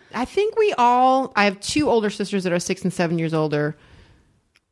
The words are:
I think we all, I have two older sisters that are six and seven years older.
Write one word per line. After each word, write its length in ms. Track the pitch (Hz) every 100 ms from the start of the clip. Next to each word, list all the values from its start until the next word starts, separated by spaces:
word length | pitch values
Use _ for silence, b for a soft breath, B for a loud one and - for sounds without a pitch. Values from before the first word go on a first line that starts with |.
| b
I 100 | 220
think 320 | 254 392 415 440
we 160 | 415 269
all, 520 | 240 247 262 262 262 208
I 80 |
have 160 | 202 196
two 300 | - 302 294
older 180 | 233 208
sisters 360 | 208 190 202
that 80 | 180
are 60 | 175
six 220 | - 185
and 80 | 185
seven 260 | - 170 170
years 160 | 160
older. 420 | 160 156 147 151 - b b b b b b _ _ _